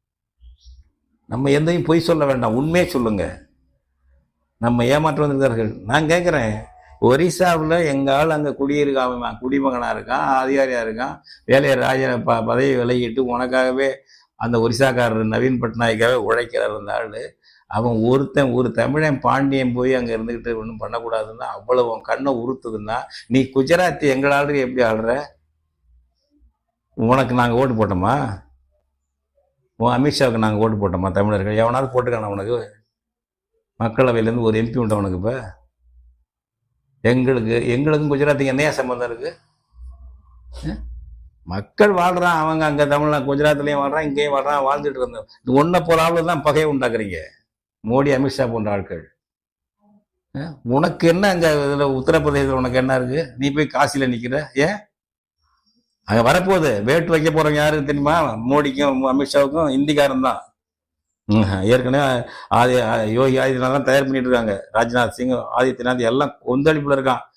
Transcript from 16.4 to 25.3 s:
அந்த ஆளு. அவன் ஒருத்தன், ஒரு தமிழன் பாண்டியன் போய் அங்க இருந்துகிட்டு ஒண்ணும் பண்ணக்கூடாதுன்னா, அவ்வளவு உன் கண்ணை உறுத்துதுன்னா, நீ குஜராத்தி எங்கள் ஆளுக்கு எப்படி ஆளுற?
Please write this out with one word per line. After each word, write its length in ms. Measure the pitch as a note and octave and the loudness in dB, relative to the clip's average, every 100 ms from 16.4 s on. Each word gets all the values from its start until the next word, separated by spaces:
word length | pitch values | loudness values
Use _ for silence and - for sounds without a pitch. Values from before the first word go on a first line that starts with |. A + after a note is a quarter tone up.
| A#2 A2+ A2 G#2+ | -2 -4 -4 -6
அந்த 140 | G2+ | -6
ஆளு. 460 | A2+ A2+ A2 - _ _ _ - | -6 -6 -10 -14 _ _ _ -8
அவன் 300 | - A#2+ A2+ | -4 -2 0
ஒருத்தன், 500 | A2+ C3+ C#3 - C3+ | 2 2 2 0 0
ஒரு 180 | A#2+ A#2+ | 2 0
தமிழன் 500 | A#2 B2 D3+ D#3 C3+ | 0 -2 0 0 0
பாண்டியன் 520 | A#2+ C3 C#3 C3+ B2+ | 0 2 2 0 0
போய் 220 | A#2+ B2+ | 0 0
அங்க 220 | B2+ A#2+ A2+ | 0 0 -4
இருந்துகிட்டு 400 | A2+ A#2 A2+ A2 | -6 -8 -6 -8
ஒண்ணும் 240 | A2 A2 | -8 -10
பண்ணக்கூடாதுன்னா, 680 | G#2+ A#2 A#2 A2+ G#2+ A2+ B2 | -10 -8 -4 -4 -6 -10 -12
அவ்வளவு 420 | G#2 A2 B2+ A#2+ | -12 -2 0 2
உன் 100 | A2 | -2
கண்ணை 320 | - A#2 C#3 | -6 -4 -2
உறுத்துதுன்னா, 640 | B2 B2 B2+ A#2+ G#2+ G#2 A#2+ - - - | -2 -4 -8 -8 -10 -6 -8 -8 -16 0
நீ 140 | B2+ | 0
குஜராத்தி 640 | C3 C3+ C3+ E3+ F3+ D3 | 2 0 2 2 2 0
எங்கள் 280 | D3 C3 C#3+ | 0 2 2
ஆளுக்கு 300 | C#3+ C#3+ C#3+ | 2 2 0
எப்படி 220 | B2 B2+ | -2 0
ஆளுற? 400 | A#2 A2 A2+ C3+ D3 | 2 2 -2 -4 -6